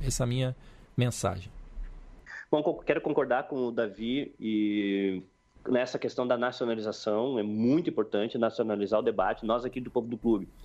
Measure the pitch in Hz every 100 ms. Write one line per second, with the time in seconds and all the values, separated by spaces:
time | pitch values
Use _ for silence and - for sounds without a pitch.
0 | 135 - 120 123 127 127 - - - -
1 | 123 - 95 92 - - - - - -
2 | - - - - - 151 160 156 - 156
3 | - 147 127 123 143 139 123 117 113 98
4 | 113 131 139 - 110 107 104 104 101 98
5 | 98 92 92 _ _ - - 123 127 -
6 | 120 - 127 123 120 123 123 113 107 101
7 | - 107 131 127 104 107 117 151 170 -
8 | 139 104 113 120 113 107 110 101 101 107
9 | 120 104 95 113 110 117 123 127 120 123
10 | 120 117 117 107 90 -